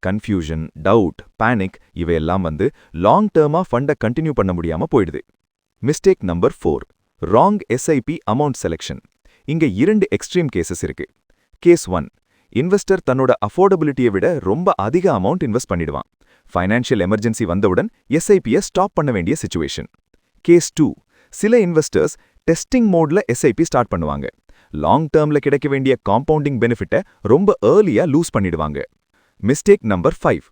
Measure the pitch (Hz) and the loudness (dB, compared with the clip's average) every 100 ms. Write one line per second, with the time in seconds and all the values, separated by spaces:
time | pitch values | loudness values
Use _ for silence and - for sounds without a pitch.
0 | 95 104 - 98 78 80 80 - 78 113 | -4 -6 -4 -4 -2 -6 -8 -6 0 2
1 | 90 - - _ 113 120 95 - _ - | 2 -4 -20 _ -2 0 -4 -8 _ -8
2 | 85 82 78 95 87 76 110 - _ 76 | -2 -2 0 -2 -2 -2 -4 -4 _ -2
3 | 95 160 214 - 147 156 185 120 143 147 | 4 4 2 2 2 0 -2 -4 -2 -2
4 | 110 120 160 135 95 87 82 80 139 139 | -2 -2 -4 -2 -2 -2 -4 -4 0 0
5 | 90 67 - _ _ _ _ _ 117 160 | 0 -4 -14 _ _ _ _ _ -4 0
6 | 196 190 95 85 110 - 87 71 - _ | 2 2 -2 0 0 -2 -4 -4 -8 _
7 | _ _ - 117 180 208 - 123 - 151 | _ _ 0 4 4 0 -4 -6 0 -2
8 | 117 165 - 110 147 127 - 80 - 65 | -2 -8 -4 -2 -2 -2 -6 -6 -8 -12
9 | _ _ _ _ - 156 160 92 151 214 | _ _ _ _ -6 0 0 2 2 2
10 | - 101 - 180 160 92 82 87 78 69 | 0 -2 -4 -4 -2 -4 -4 -6 -8 -8
11 | - _ _ _ _ _ 175 170 - 90 | -14 _ _ _ _ _ 4 4 2 -6
12 | 71 _ _ _ _ - 160 196 - 190 | -6 _ _ _ _ -4 0 -2 0 -2
13 | - 127 131 120 104 - 196 185 156 139 | 0 0 0 -2 -4 2 2 2 0 0
14 | 120 98 107 165 90 117 180 - 101 160 | 0 2 0 -2 -2 -2 0 0 0 0
15 | 180 123 92 180 143 101 - 90 78 71 | 0 0 0 -2 -2 -4 -4 -4 -4 -6
16 | - _ _ _ _ 90 90 113 120 117 | -10 _ _ _ _ -4 0 0 0 0
17 | 90 107 113 110 85 92 101 92 220 _ | 0 0 -2 -4 -2 0 2 2 -2 _
18 | _ 151 - 196 113 165 - - 196 - | _ -4 2 2 4 -2 0 -2 0 0
19 | 147 110 85 135 95 87 73 - - _ | 0 0 -2 -2 -4 -4 -6 -8 -14 _
20 | _ _ _ _ - 170 - - 139 - | _ _ _ _ 4 4 4 0 0 -2
21 | _ _ _ - 214 233 185 160 147 92 | _ _ _ -4 2 2 4 2 0 0
22 | 73 - _ _ - 165 - 262 220 175 | 0 -2 _ _ -2 -2 0 0 2 2
23 | 156 175 - 120 147 110 165 131 117 92 | 2 0 -2 -4 -4 -2 -2 0 -2 -4
24 | 78 71 69 _ _ - _ 76 76 113 | -4 -6 -8 _ _ -20 _ -6 0 0
25 | 156 156 151 147 139 139 147 139 135 123 | 2 0 2 0 0 0 0 -2 0 0
26 | - 104 139 156 143 131 117 117 - 139 | 0 -2 0 0 0 0 0 -2 -2 -4
27 | 190 _ 101 131 196 202 107 175 208 107 | -4 _ 2 2 4 2 4 4 4 2
28 | 170 139 170 - 95 82 78 71 - _ | 2 0 0 -2 -2 -2 -6 -6 -12 _
29 | _ _ _ _ 101 143 - 202 110 95 | _ _ _ _ -2 0 4 4 4 0
30 | 85 - 170 95 _ | 0 0 -2 -2 _